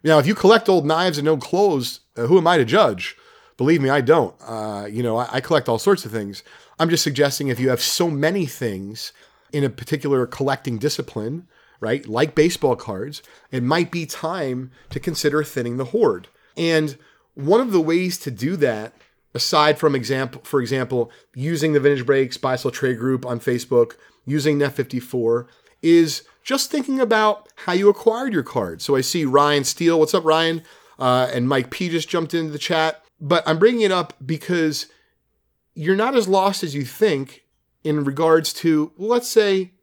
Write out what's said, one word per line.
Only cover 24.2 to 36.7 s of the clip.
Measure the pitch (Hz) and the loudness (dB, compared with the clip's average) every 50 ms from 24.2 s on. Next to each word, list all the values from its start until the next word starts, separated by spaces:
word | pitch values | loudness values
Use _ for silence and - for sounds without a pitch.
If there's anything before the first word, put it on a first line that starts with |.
| _ | _
using | 127 143 151 135 156 147 | -4 -4 0 0 0 2
Net | 143 143 139 135 | 2 0 -2 -2
fifty-four, | - 127 - 131 123 120 - - 123 113 113 117 120 120 _ _ _ _ _ _ _ | -4 -6 -4 -6 -8 -8 -4 -4 -2 0 2 0 0 -2 _ _ _ _ _ _ _
is | - 165 170 170 165 156 135 - - _ _ _ _ | 2 4 6 6 4 2 -2 -10 -12 _ _ _ _
just | - 262 269 - - | -4 -2 -2 -2 -2
thinking | - 294 254 - 269 262 | -4 -4 -2 -2 -2 -2
about | 254 208 226 220 214 214 202 208 _ - _ | 0 2 2 2 2 2 0 -2 _ -20 _
how | - - - 175 | -10 -6 -2 -2
you | 185 202 202 | 4 4 4
acquired | 196 - - 226 220 240 269 269 214 | 4 4 0 0 0 0 -4 -2 -2
your | 156 127 | -2 -4
card. | - - 127 101 87 82 82 | -2 -4 -4 -4 -4 -6 -10
So | - - 139 | -2 0 0
I | 131 | 0
see | 131 - - 175 156 | 0 -2 -2 -2 -2
Ryan | 131 127 147 143 147 147 147 131 | 4 4 4 4 6 2 2 0
Steele. | - - - 170 165 165 160 | -2 -4 0 2 2 4 4
What's | 156 151 - | 2 2 2
up, | 180 160 | 0 2
Ryan? | 160 156 160 165 165 170 165 160 - - _ _ _ _ | 4 2 4 2 0 -2 -4 -8 -14 -20 _ _ _ _
Uh, | - 135 127 127 127 127 123 123 | -2 2 2 4 4 2 0 -2
and | 123 120 | -2 0
Mike | 127 139 135 127 127 | 2 0 0 0 -4
P | - - 185 175 | -6 -6 -4 -2
just | 165 165 151 - | -2 -4 -4 -2
jumped | - 175 165 151 - | -4 -4 -2 -2 -4
into | 170 160 156 | -4 -4 -4
the | 147 | -8
chat. | 147 - - 175 160 160 160 156 - _ _ _ _ | -8 -4 -2 0 0 0 0 -2 -6 _ _ _ _
But | 156 143 175 165 - | -2 0 0 0 2
I'm | 165 160 160 | 0 2 4
bringing | 190 233 247 233 | 4 4 4 4
it | 214 196 | 2 2
up | 185 180 170 - - _ 131 | 2 0 -2 -6 -10 _ -6
because | 127 160 151 - - 180 170 160 156 143 - - _ _ _ _ _ _ _ _ _ _ _ _ _ _ _ _ _ _ | -6 -6 -6 -4 -2 0 0 0 0 -2 -4 -10 _ _ _ _ _ _ _ _ _ _ _ _ _ _ _ _ _ _
you're | 165 151 170 190 | -6 -2 0 0
not | 196 220 254 277 | 2 0 2 2
as | 240 208 | 0 2
lost | 185 196 190 190 202 190 - 196 | 2 0 2 2 0 0 -2 -6
as | 160 | -6